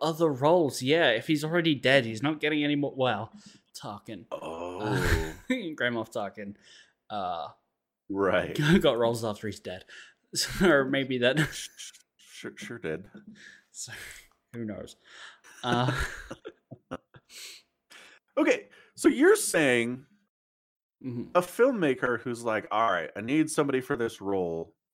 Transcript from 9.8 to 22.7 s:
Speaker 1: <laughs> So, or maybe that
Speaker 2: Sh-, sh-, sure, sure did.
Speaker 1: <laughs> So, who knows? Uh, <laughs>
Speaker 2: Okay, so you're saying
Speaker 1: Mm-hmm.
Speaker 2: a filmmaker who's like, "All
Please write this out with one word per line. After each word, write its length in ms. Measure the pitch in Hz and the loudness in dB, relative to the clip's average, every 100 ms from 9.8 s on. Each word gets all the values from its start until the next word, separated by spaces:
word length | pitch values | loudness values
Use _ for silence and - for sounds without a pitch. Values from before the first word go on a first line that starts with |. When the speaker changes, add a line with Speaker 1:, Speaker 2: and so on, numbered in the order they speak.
| - - - | -14 -20 -20
Speaker 1:
<laughs> 240 | _ _ | _ _
So, 340 | - - - 185 | -6 -6 2 4
or 160 | 143 131 | 4 4
maybe 340 | 139 131 127 | 0 -2 2
that 200 | 120 143 | 2 4
Speaker 2:
Sh-, 300 | 147 - - - | 0 -4 -14 -16
sh-, 140 | - - _ _ | -20 -20 _ _
sure, 340 | _ - - - | _ -16 -14 -14
sure 200 | - 117 | -14 -10
did. 260 | 80 78 95 - - - | -6 -6 -8 -20 -20 -20
Speaker 1:
<laughs> 320 | - - _ | -20 -20 _
So, 220 | - - 113 - - - _ _ | -16 -14 -14 -16 -18 -20 _ _
who 120 | 120 110 | -10 -8
knows? 320 | 98 - - _ - - - - - | -8 -12 -18 _ -20 -20 -20 -20 -10
Uh, 300 | 123 120 127 127 - - - - - - _ - _ | -2 0 0 0 -4 -8 -16 -16 -18 -20 _ -20 _
<laughs> 60 | - - - _ - - - _ _ _ - - - _ - | -18 -18 -20 _ -20 -18 -20 _ _ _ -20 -20 -20 _ 0
Speaker 2:
Okay, 300 | 302 170 - - _ - | 2 2 -2 -20 _ 2
so 120 | - | 2
you're 280 | 240 330 427 | 6 6 6
saying 680 | - 170 143 120 117 127 - _ _ _ _ _ _ _ _ _ | 4 2 4 4 2 -4 -12 _ _ _ _ _ _ _ _ _
Speaker 1:
Mm-hmm. 260 | 131 120 107 | -10 -8 0
Speaker 2:
a 80 | 180 | 0
filmmaker 800 | 180 - 247 233 156 127 127 117 | 0 2 2 4 0 0 0 -2
who's 220 | 127 117 | -4 -6
like, 240 | 117 107 | -2 -2
"All 220 | - | -2